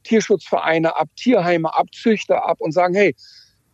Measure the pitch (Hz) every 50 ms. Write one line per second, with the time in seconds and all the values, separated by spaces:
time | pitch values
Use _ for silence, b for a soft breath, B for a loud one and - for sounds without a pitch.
0 | - - 226 220 - - 208 180 - - 196 - 151 160 160 165 160 165 - 151
1 | 156 - _ - - 240 254 202 170 175 175 165 160 160 - 151 180 - - -
2 | - 233 214 190 - - 180 - - 165 170 - - 165 147 180 180 180 175 202
3 | 202 170 131 _ B B B B B B B B B _